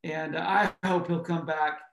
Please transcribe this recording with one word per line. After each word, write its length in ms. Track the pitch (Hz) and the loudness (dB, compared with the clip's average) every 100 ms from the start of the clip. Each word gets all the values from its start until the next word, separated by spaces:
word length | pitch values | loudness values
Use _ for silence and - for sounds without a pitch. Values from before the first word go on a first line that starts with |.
And, 320 | 170 156 156 156 | -6 -6 -4 -4
uh, 360 | 175 196 196 - | 2 4 2 0
I 40 | 190 | 0
hope 200 | 180 175 | 0 2
he'll 120 | 165 | -2
come 240 | 170 170 156 | 0 -2 0
back 340 | 156 151 139 - | 0 0 0 -14